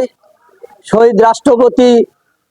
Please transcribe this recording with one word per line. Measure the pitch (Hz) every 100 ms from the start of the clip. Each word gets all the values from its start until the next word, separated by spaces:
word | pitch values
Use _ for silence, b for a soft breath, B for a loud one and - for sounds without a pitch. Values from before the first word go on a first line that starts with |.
| 254 _ _ _ _ _ - _ -
শহীদ | 208 233 202
রাষ্ট্রপতি | 226 220 285 233 240 247 247 233 - _ _ _ _